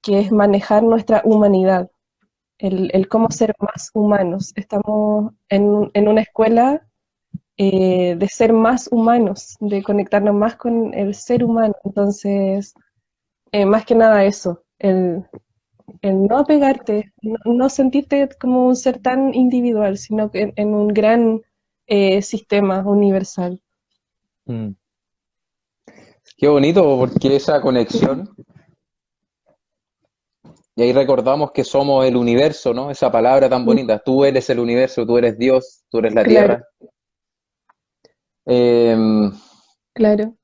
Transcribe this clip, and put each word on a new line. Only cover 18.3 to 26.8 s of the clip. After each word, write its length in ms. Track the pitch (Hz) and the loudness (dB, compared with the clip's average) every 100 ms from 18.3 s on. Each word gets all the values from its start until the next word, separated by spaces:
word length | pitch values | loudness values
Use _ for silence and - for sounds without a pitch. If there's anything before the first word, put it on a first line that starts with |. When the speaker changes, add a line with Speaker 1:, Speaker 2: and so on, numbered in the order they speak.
| - | -4
Speaker 1:
como 260 | 254 254 254 | -2 0 2
un 120 | 254 | 0
ser 240 | 262 247 | -2 -4
tan 320 | 254 254 269 254 | -4 -2 -2 0
individual, 600 | 254 247 240 220 208 202 | 0 0 -2 -2 -2 -4
sino 340 | - 214 214 | -6 -6 -4
que 120 | - | -4
en, 100 | 208 - | -6 -4
en 180 | 208 | -4
un 140 | 208 208 | -2 0
gran, 540 | 208 214 233 233 220 _ _ _ _ _ | 0 2 2 2 -2 _ _ _ _ _
eh, 340 | 208 196 190 | 0 2 0
sistema 580 | 202 208 _ 202 196 190 196 | -2 -10 _ -2 0 -2 0
universal. 720 | 202 202 190 190 - 180 185 _ _ _ _ _ _ _ _ - | 2 2 0 -4 -8 -8 -8 _ _ _ _ _ _ _ _ -12
Speaker 2:
Mm. 260 | 117 110 95 _ _ _ _ _ _ _ _ _ _ - - _ _ _ _ | -10 -10 -12 _ _ _ _ _ _ _ _ _ _ -20 -20 _ _ _ _
Qué 100 | 143 | 0
bonito, 360 | 147 139 180 | 2 2 2